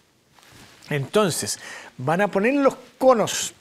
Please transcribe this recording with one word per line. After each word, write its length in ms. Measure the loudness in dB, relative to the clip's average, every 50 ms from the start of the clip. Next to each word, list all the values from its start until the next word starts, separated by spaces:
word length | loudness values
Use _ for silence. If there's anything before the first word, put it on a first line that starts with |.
| _ _ _ _ _ _ _ _ -20 -20 -20 -20 -20 -20 -20 -18 -8 -6
Entonces, 680 | -4 -4 -4 0 0 2 2 2 0 -4 -6 -6 -8 -10 -12 -16 -18 -18 -18 -18 -14
van 240 | -6 -4 -2 0 0
a 80 | 0 0
poner 260 | 0 0 0 2 2
los 200 | 2 2 2 0 -2 -6 -20 -6 2
conos 560 | 4 4 4 4 2 -2 -4 -6 -6 -8 -10 _